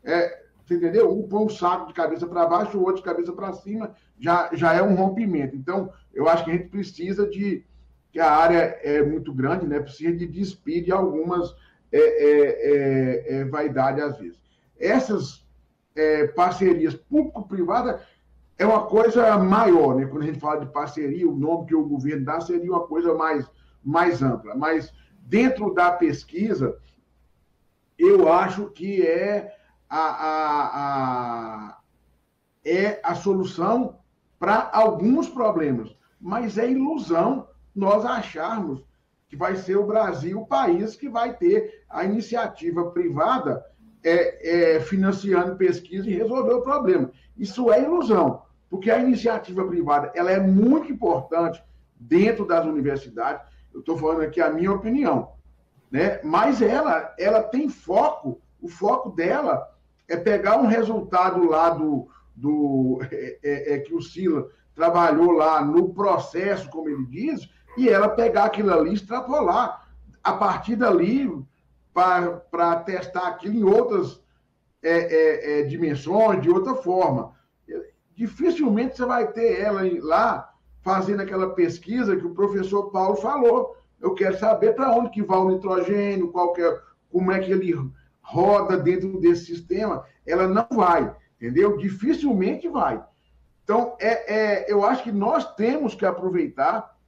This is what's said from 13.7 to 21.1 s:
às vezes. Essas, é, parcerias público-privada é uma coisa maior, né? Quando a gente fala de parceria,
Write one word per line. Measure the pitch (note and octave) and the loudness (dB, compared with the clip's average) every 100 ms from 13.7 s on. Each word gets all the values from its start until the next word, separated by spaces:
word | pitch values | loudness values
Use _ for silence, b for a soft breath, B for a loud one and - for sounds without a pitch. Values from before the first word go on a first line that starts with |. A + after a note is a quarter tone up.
| C3 C3+ C#3 | 0 0 0
às | D3 A#2+ | -6 -8
vezes. | F2+ - _ _ _ _ | -14 -20 _ _ _ _
Essas, | E3+ B3+ B3+ G3+ C3+ - _ _ _ _ _ D3+ | 0 0 0 -4 -6 -14 _ _ _ _ _ -2
é, | D#3 D3+ D3 | 0 2 0
parcerias | E3+ F3+ F3 F#3+ E3 D#3+ | 2 0 2 2 4 0
público-privada | C3+ _ D4 C#4+ A#3 - G3 E3+ A#3 A#3+ - B B _ _ _ _ | -4 _ 0 0 -6 -8 -4 -2 0 -2 -6 B B _ _ _ _
é | |
uma | G#3 A3 - | 2 2 2
coisa | G#3 A#3 A3+ A3+ G#3 | 4 4 4 4 4
maior, | F#3 G#3 A3 E3+ C#3 C3 | 4 4 6 6 6 2
né? | C3+ | -2
Quando | D3 | -4
a | D3+ | -6
gente | D3 | -4
fala | D3+ D3+ | -4 -4
de | C3+ | -4
parceria, | D3 D3 - C#3+ | -6 -6 -6 -6